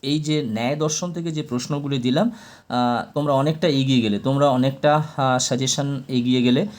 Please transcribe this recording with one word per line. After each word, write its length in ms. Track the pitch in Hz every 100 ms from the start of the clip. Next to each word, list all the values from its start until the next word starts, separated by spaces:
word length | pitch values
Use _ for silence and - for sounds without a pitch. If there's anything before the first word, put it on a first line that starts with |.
এই 180 | 139 151
যে 220 | 151 151
ন্যায় 340 | 120 110 123 151
দর্শন 360 | 156 156 180
থেকে 200 | 170 165
যে 100 | 151
প্রশ্নগুলি 560 | 151 123 135 147 143 139
দিলাম, 320 | 123 151 240 - - - -
আহ, 420 | 120 123 117 -
তোমরা 180 | 147 147
অনেকটা 360 | 135 151 156 170
এগিয়ে 320 | 135 135 127
গেলে, 180 | 110 101
তোমরা 300 | 131 139 143
অনেকটা, 460 | 127 131 135 151
আহ, 440 | 151 156 - 131 127
সাজেশন 640 | - 123 131 - 143 139 -
এগিয়ে 340 | 127 123 127
গেলে। 240 | 123 135 208